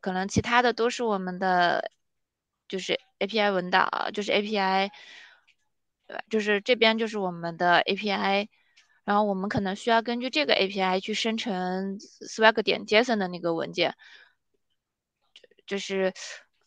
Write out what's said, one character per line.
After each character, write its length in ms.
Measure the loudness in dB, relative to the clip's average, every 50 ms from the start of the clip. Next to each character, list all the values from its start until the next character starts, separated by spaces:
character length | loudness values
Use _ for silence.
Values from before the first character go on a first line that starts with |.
可 100 | -8 -6
能 160 | -4 -4 -4 -2
其 140 | -2 -2
他 200 | 0 2 4 4
的 120 | 4 2 2
都 160 | 0 0 -2
是 140 | -2 -2 -2
我 120 | -2 -2 -2
们 220 | -4 -6 -6 -2
的， 500 | 0 2 2 4 4 2 2 0 -2 -6 _ _ _ _ _ _ _ _ _ _ _ _ _ _ _ -10
就 100 | -10 -8
是 220 | -6 -4 -6 -6 _ _ _ -6
A 80 | -6 -4
P 120 | 0 0
I 100 | 0 2
文 220 | 2 0 0 2
档 140 | 2 2 2 2
啊， 220 | 0 -4 -4 -4
就 100 | -4 -4
是 120 | -2 0 0
A 80 | 0
P 160 | 0 0 -2 0
I， 320 | 0 2 2 0 0 -2 -4 -10 -20 -20 -20 -20 -20 -20 -20 _ _ _ _ _ _ _ _ _ _ _ _ _ _
对 120 | -16 -14 -14
吧？ 60 | -8 -4
就 100 | -2 -2
是 180 | 0 2 0 0
这 140 | 2 2 2
边 220 | 4 4 4 4 2
就 100 | 0 -4
是 100 | -2 -4
我 140 | -4 -4
们 240 | -4 -6 -8 -8 -4 0
的 220 | 4 6 6 6
A 160 | 4 2 0
P 160 | -2 -2 -2
I， 380 | 0 0 0 2 0 0 -2 -4 _ _ _ _ _ _ _ _ _ _ _
然 100 | 0 2 2
后 60 | 2
我 100 | 2 0
们 140 | -2 -2 -2
可 120 | -2 -2
能 140 | -2 -2 -4
需 140 | -4 0 2
要 120 | 2 2
根 180 | 2 0 -4 -4
据 100 | -4 -2
这 160 | -2 0 2
个 80 | 2 2
A 140 | 2 2 0
P 140 | 0 0
I 180 | 2 2 2 2
去 140 | 0 -2 -4
生 240 | -2 -2 -2 -2 -2
成 600 | -2 -4 -4 -2 -2 -2 -2 -4 -4 -6 -8 -10
swag 600 | -12 -18 -20 -18 -16 -10 -2 2 4 4 4 4
点 240 | 2 0 -2 -2 0
json 320 | 2 2 4 4 4 2 0
的 120 | -2 -4
那 100 | -4 -4
个 140 | -4 -2 -2
文 160 | -2 -4 -4
件。 240 | -2 0 0 0 -2 _ -16 -20 -20 -20 -20 _ _ _ _ _ _ _ _ _ _ _ _ _ _ _ _ _ _ _ _ _ -20 -20 _ _ _ _ _
就， 120 | -8 -8 -8
就 20 |
是， 340 | -6 -4 -2 -2 0 -2 -2 -4 -12 -16 -16 -16 -20 _ _ _ _